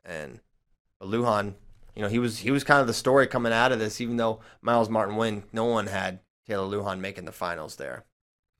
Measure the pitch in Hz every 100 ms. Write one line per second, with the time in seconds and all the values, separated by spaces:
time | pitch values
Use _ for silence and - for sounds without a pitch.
0 | - 82 73 62 _ _ _ _ _ _
1 | 95 113 120 104 101 95 - - - -
2 | 104 113 120 113 101 139 135 143 127 113
3 | 143 139 127 131 117 113 127 120 107 -
4 | 120 120 113 110 - - 110 120 110 110
5 | 101 107 113 104 - 110 117 113 101 98
6 | 95 92 _ _ - 101 98 101 101 95
7 | 95 95 87 - 90 85 76 - 69 64
8 | - _ _ _ _